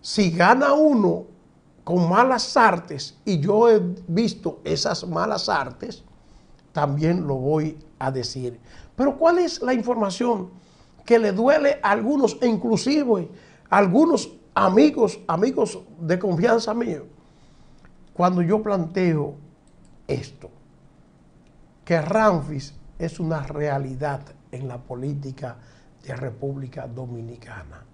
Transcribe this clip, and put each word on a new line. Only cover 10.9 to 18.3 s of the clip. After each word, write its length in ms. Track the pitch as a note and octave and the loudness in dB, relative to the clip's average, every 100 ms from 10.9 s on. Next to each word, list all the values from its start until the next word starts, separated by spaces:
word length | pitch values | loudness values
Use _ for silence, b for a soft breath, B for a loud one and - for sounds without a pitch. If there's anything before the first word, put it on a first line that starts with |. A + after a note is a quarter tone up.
| b - | b 2
que 140 | A#3 | 2
le 120 | G#3+ | 2
duele 480 | F#3+ A#3+ D4+ C#4+ C#4+ | 0 2 4 2 0
a 80 | G3+ | 0
algunos, 480 | G#3 A3 C#4+ B3 - | 0 0 2 0 2
e 60 | B3+ | 0
inclusive 840 | G#3+ A#3 A3 B3 D4 C4 G3+ D#3+ B B B B | 0 0 0 2 0 2 0 -2 B B B B
a 80 | F#3+ | 2
algunos 540 | G3+ G3 E4 C4+ - - _ - | 4 6 4 4 -2 -16 _ 0
amigos, 640 | F#3+ F#3+ D4+ C4+ G#3 - - | 4 6 6 4 0 -2 -4
amigos 520 | E3 A#3 C4 A3 - - - | 0 0 0 -2 -4 -16 -12
de 180 | E3 F3+ | -4 -2
confianza 560 | G3+ E3 A3+ A#3 A3+ | 0 0 2 2 0
mío? 320 | A3+ A#3+ D#3 - - b b b b b b b - - - | -4 -4 -6 -12 -20 b b b b b b b -20 -20 -2
Cuando 260 | F3+ | 0